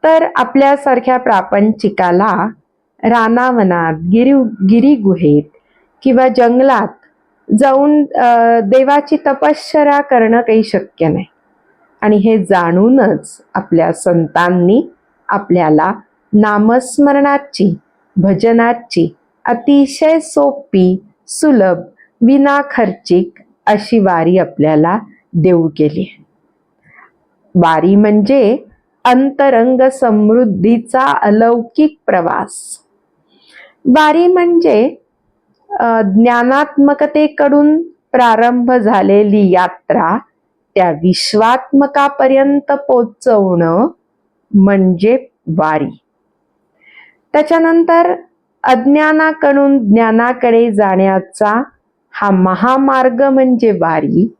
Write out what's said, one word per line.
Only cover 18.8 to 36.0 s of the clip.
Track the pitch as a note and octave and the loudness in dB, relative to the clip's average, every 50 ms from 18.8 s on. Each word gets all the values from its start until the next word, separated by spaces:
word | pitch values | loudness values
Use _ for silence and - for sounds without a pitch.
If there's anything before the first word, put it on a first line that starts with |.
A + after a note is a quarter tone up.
| A#3+ - - F3+ E3 E3 - _ _ _ _ _ _ | -6 -8 -4 -2 -2 -2 -4 _ _ _ _ _ _
अतिशय | - B3 A#3+ - - C#4+ C#4+ C#4 C4+ - - E4 D#4 D#4+ E4 | -6 -6 -4 0 0 2 2 2 0 -2 -4 -2 0 0 0
सोपी, | D#4 - - - C#4+ C#4+ C4+ C#4 - _ - F#3+ F#3 F3+ F#3 F#3+ - _ _ _ _ | -2 -4 -4 -2 -2 -2 -2 -4 -12 _ 0 0 2 2 0 -2 -8 _ _ _ _
सुलभ, | _ - - - D#4 C#4+ A#3 G3 F#3+ F3 E3+ - - _ _ _ _ _ _ A#3 | _ -10 -4 0 0 2 2 2 0 0 -4 -6 -18 _ _ _ _ _ _ 0
विनाखर्चिक | A#3 C4+ C#4 C#4 C#4+ C#4 C#4+ C#4+ C#4 - - A#3 G3 F#3 - _ - F3+ F3+ F#3 F3 - _ _ _ _ _ _ | 2 2 2 2 2 0 -2 -4 -4 -4 -4 -4 -4 -4 -8 _ -2 0 0 0 -2 -10 _ _ _ _ _ _
अशी | - G#3 G#3 G#3 - - A3+ | -2 -2 -2 -2 -2 0 0
वारी | G3+ F#3+ F3+ E3 E3 E3 F3+ F#3 | 0 2 0 0 0 0 0 0
आपल्याला | F3 - - - C#3+ D#3 D#3 D3+ D3+ E3 F#3 A#3 A3 - _ _ _ _ - | 0 -2 -4 -4 -2 0 2 2 0 0 0 -4 -6 -10 _ _ _ _ -4
देऊ | F3 D#3 F#3 F3+ E3+ E3 D#3+ D3+ | -2 0 2 2 2 0 -2 -2
केली. | - D#3 D3 D3+ E3 F#3+ - - _ _ _ _ _ _ _ _ _ _ _ _ _ _ _ _ - - _ _ _ _ _ _ _ _ _ _ | -2 -2 -2 -2 -4 -10 -10 -12 _ _ _ _ _ _ _ _ _ _ _ _ _ _ _ _ -20 -20 _ _ _ _ _ _ _ _ _ _
वारी | F#3 F3 E3 D#3+ D#3+ D#3 F3+ G3 | 0 0 2 0 0 0 2 2
म्हणजे | G3+ G#3 G#3 G#3 G#3+ G#3 G3+ C4+ C#4 B3+ G3 A#3 - - _ _ _ _ _ _ _ _ | 2 2 2 2 0 0 2 2 2 2 2 0 -2 -6 _ _ _ _ _ _ _ _
अंतरंग | B3 B3 B3+ C4+ C#4 C4+ - C#4 C#4 C4 A3+ A3+ B3+ C4 B3 C4 C4 | 0 0 2 0 -2 -2 0 0 2 2 2 2 2 2 2 2 0
समृद्धीचा | C4 C4 - A#3+ G#3+ G#3+ G#3+ G#3 A3 A#3+ B3+ A3+ F#3+ - E3+ G#3+ A#3 A#3 A#3 - - C4 | 0 0 -2 0 0 2 2 2 2 2 2 0 -2 -2 0 0 0 0 -2 -4 -4 -2
अलौकिक | C4 C#4 - - - G#3 G#3 G#3+ A3+ A#3 A#3 A#3+ A#3 A#3 _ - D4+ D4+ D4+ _ _ | -2 -2 -2 -2 0 0 2 2 2 2 0 -2 -4 -8 _ -2 -2 -2 -2 _ _
प्रवास. | - G3 F#3 E3+ - - - G3 G#3 - - - - - - _ _ _ _ _ _ _ _ _ _ _ _ _ _ _ - - - _ _ _ | -4 -4 -2 -2 -2 -4 -6 -8 -10 -12 -20 -20 -20 -20 -20 _ _ _ _ _ _ _ _ _ _ _ _ _ _ _ -20 -20 -20 _ _ _
वारी | - B3 D#4 D4+ D4+ D4+ E4 F4 | 0 2 2 2 2 0 2 2
म्हणजे, | F4+ F#4 F#4 F4 F4 F4 E4+ E4+ E4 A#3+ G#3 A3+ C#4 E4 - _ _ _ _ _ _ _ _ _ _ _ _ _ _ | 2 2 2 0 0 0 0 0 2 0 0 0 -2 -4 -10 _ _ _ _ _ _ _ _ _ _ _ _ _ _
अ, | G4+ G4 - A#3 A3+ A3+ | -6 -4 -2 -2 0 0